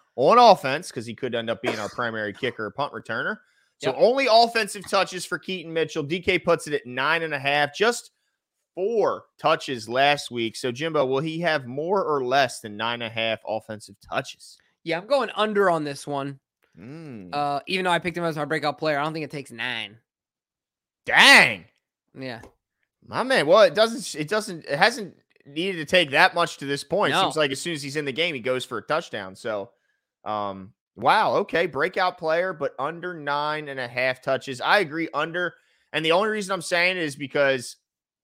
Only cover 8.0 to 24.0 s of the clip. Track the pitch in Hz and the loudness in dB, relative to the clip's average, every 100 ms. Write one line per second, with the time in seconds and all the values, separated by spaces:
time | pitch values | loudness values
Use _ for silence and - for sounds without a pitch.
8 | - _ _ _ _ _ _ 165 196 226 | -8 _ _ _ _ _ _ -6 -2 2
9 | 151 95 - _ 151 160 - 123 110 127 | 0 0 -8 _ 0 0 0 -8 -2 2
10 | 143 143 - 120 113 - 127 123 160 151 | 4 4 -2 -4 -4 -4 -6 -4 -2 0
11 | 131 135 160 160 170 151 131 135 165 196 | 0 0 -2 -2 -2 -2 -4 -6 -2 0
12 | 156 147 123 135 127 - 110 104 113 120 | 0 0 2 2 2 -2 -12 -6 -4 -4
13 | 113 113 113 110 - 107 - 104 - 101 | -6 -2 -2 -2 -4 -8 -8 -14 -14 -20
14 | - 113 - - - - _ _ 165 160 | -8 -6 -6 -14 -20 -20 _ _ -6 -6
15 | 208 277 214 - 214 202 190 165 147 139 | 0 0 0 0 0 2 4 2 -2 -8
16 | - 139 143 139 _ _ _ - 110 160 | -6 -6 -6 -10 _ _ _ -20 -18 -16
17 | 156 113 87 143 143 143 - 185 185 170 | -16 -16 -8 -4 -2 -4 -4 -2 0 0
18 | 180 170 170 156 143 156 147 - 156 143 | -2 -4 -4 -4 -4 -2 -2 -2 -2 -2
19 | 151 160 143 151 131 117 123 117 104 113 | -2 -4 -8 -10 -12 -8 -6 -6 -8 -14
20 | _ _ _ _ _ _ _ _ _ _ | _ _ _ _ _ _ _ _ _ _
21 | - 131 247 254 147 98 87 _ _ _ | 2 8 10 10 8 2 -10 _ _ _
22 | _ - 131 117 - _ _ _ _ _ | _ -14 -12 -12 -16 _ _ _ _ _
23 | - 123 247 247 147 202 190 151 226 233 | -8 -6 0 2 6 8 8 6 0 0